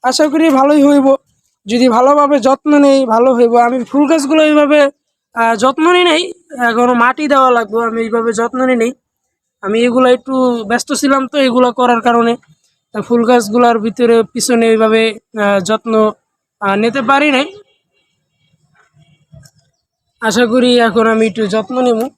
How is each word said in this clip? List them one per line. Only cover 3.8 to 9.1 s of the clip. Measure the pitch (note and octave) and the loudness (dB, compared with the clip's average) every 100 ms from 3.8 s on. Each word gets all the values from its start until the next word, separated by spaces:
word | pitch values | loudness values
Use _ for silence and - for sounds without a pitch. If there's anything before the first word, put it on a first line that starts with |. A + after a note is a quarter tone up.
ফুল | A#3 C#4 C#4+ | -4 -2 0
গাছগুলো | D#4+ C#4 D#4 | 0 0 0
এইভাবে, | D#4 D4+ D4 D4 C#4 _ _ _ _ | 2 2 2 2 0 _ _ _ _
আহ, | A#3 A3+ A3+ | -4 -2 0
যত্ন | B3+ C#4 D#4+ | -2 0 0
নিই | F4+ | 2
নাই, | F4+ D#4 F4+ - _ C4+ A#3+ | 2 0 -4 -12 _ -4 -2
এখনো | A3+ B3 | 0 0
মাটি | B3 A#3+ C4 D4+ | 2 0 0 0
দেওয়া | C#4 C4 | 2 2
লাগবে, | A#3+ G#3+ A3+ | 0 -2 -4
আমি | A#3 A3+ | -4 -4
এইভাবে | A3+ A#3 A3+ | -4 -4 -4
যত্ন | G#3+ A#3 B3+ B3+ | -4 -4 -2 -2
নিই | B3 | 0
নাই। | A3+ B3+ _ | -2 -6 _